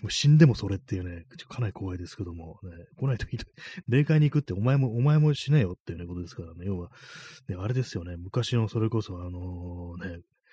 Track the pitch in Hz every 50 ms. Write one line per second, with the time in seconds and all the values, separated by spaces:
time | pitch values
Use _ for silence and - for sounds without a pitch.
0 | - 107 - - - 143 151 156 165 143 113 - - 98 101 95 - - - 92
1 | 90 90 87 85 85 _ - - - - - - 117 104 95 - 104 95 90 87
2 | 90 85 - - 101 87 85 85 80 82 80 - - 90 87 82 85 - _ -
3 | - 135 131 104 - - - 117 - - _ - - - - - - - 113 135
4 | 147 - 160 156 151 147 - 151 139 - - 90 104 123 135 139 131 127 110 120
5 | 123 147 151 156 151 151 147 - - - 143 151 113 90 90 - _ - 90 85
6 | 87 87 90 87 87 85 - - 90 82 82 82 87 98 98 90 85 85 - -
7 | - - - - - - - - - - 95 90 95 107 123 127 123 - - 101
8 | 85 87 87 85 87 92 - 127 113 - - 120 113 104 - 117 110 110 120 113
9 | 104 - 95 87 87 90 90 90 87 90 90 87 87 87 90 90 87 87 87 87
10 | 87 98 85 82 82 _ _ _ _ _